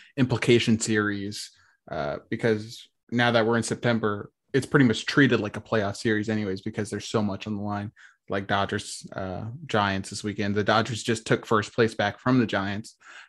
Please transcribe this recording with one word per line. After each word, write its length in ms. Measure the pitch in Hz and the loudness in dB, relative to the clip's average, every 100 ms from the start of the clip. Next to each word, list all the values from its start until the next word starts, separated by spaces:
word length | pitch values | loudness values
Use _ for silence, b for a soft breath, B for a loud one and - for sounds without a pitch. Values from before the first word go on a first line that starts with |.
| B - | B -2
implication 640 | 127 117 - 120 120 113 | 0 2 4 4 4 2
series, 720 | 113 107 104 101 98 101 - b b b - | 2 0 0 -2 -6 -10 -14 b b b -10
uh, 260 | 78 71 73 - | -6 -4 -6 -8
because 580 | 113 120 107 110 - - _ _ | -2 0 0 -4 -16 -20 _ _
now 200 | 120 120 | 0 2
that 140 | 117 110 | 4 4
we're 120 | 117 | 2
in 60 | |
September, 680 | 110 113 123 113 110 101 101 _ _ | 0 -2 0 0 0 -4 -8 _ _
it's 140 | 131 - | -2 2
pretty 180 | 151 127 | 6 6
much 200 | 110 - | 4 0
treated 320 | - 131 117 | 4 6 4
like 180 | 104 110 | 0 -8
a 40 | |
playoff 340 | - 113 101 - | -4 -2 -2 -2
series 320 | 117 107 110 | 0 0 0
anyways, 320 | 107 104 95 | -2 -4 -6
because 280 | 110 110 104 | -6 -6 -6
there's 160 | 104 - | -8 -2
so 140 | 117 | -2
much 240 | 104 98 - | 0 -4 -8
on 80 | 101 | -6
the 60 | |
line, 280 | 104 101 104 b b b - | -6 -6 -8 b b b -6
like 180 | 98 98 | -6 -2
Dodgers, 580 | 101 98 104 - - - - | -2 0 -4 -6 -12 -12 -8
uh, 300 | 95 92 110 135 151 | -8 -8 -10 -12 -2
Giants 460 | 110 101 95 95 | 0 2 0 -4
this 120 | 101 | -8
weekend. 300 | 107 98 101 101 | -6 -4 -2 0
The 80 | |
Dodgers 400 | 95 110 113 110 | 2 2 2 -2
just 220 | - 113 - | -4 -4 0
took 200 | 123 - | -2 2
first 280 | 110 104 | 0 2
place 200 | - 113 - | 0 0 0
back 240 | 104 - | -4 -2
from 200 | 127 131 | 2 2
the 80 | 110 | 2
Giants. 480 | 101 98 101 - - B B | 0 -2 -6 -10 -18 B B